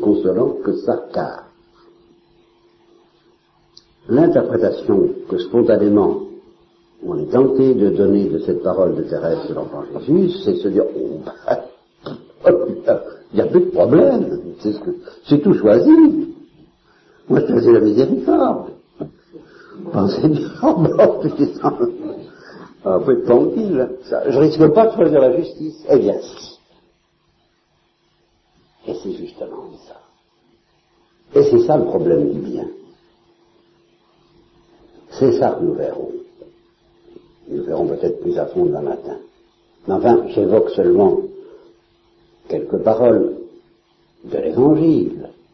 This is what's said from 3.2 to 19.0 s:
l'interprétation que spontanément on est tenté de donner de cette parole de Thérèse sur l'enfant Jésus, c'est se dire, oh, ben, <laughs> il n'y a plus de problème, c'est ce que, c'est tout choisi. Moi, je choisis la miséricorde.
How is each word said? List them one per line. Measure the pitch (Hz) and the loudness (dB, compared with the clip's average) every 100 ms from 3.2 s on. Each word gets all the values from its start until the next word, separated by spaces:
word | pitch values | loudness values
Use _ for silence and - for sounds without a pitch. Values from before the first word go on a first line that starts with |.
| _ _ _ _ _ - _ _ - | _ _ _ _ _ -20 _ _ -2
l'interprétation | 120 175 131 - 117 101 - - 101 - - - | 2 4 2 0 0 -2 -2 0 2 2 -2 -8
que | 90 | -8
spontanément | - 120 113 101 104 104 90 - - - _ _ _ _ _ _ - | -2 0 2 2 4 2 2 -2 -8 -18 _ _ _ _ _ _ -10
on | - | -8
est | - | -2
tenté | - 135 135 131 | 0 2 2 2
de | 113 101 | 2 0
donner | 101 98 101 98 | 2 2 2 0
de | 82 | -4
cette | - 87 | -4 -4
parole | 92 92 87 - | -4 0 0 -2
de | |
Thérèse | - - 82 80 73 | -6 -4 -4 -4 -6
sur | |
l'enfant | 71 69 71 - - | -10 -10 -12 -12 -12
Jésus, | 127 175 185 - | -2 0 0 -2
c'est | - - | -4 -2
se | - | -2
dire, | 98 - - | -2 -2 -4
oh, | 60 78 | -8 -10
ben, | - - - - - - _ _ - - - _ - | -14 -12 -6 -6 -6 -20 _ _ -16 -16 -20 _ 2
<laughs> | - - - - - - - - | 2 0 -6 -2 -2 -4 -20 -8
il | - | -4
n'y | |
a | - | 0
plus | 180 | 2
de | 180 | 2
problème, | - 95 156 180 247 180 - 87 - | 2 4 6 4 2 -2 -6 -10 -8
c'est | 107 | -6
ce | 101 | -6
que, | - - - - | -8 -10 -12 -14
c'est | - 147 | 0 2
tout | 202 | 4
choisi. | 147 104 - 285 330 302 - - - - _ _ _ _ _ _ _ - | 2 4 6 8 8 8 4 -6 -10 -20 _ _ _ _ _ _ _ -2
Moi, | - | 0
je | - | 2
choisis | 123 117 | 2 6
la | 113 | 6
miséricorde. | 107 107 147 262 - 311 262 - - - _ - | 4 2 2 0 0 2 2 -2 -8 -18 _ -16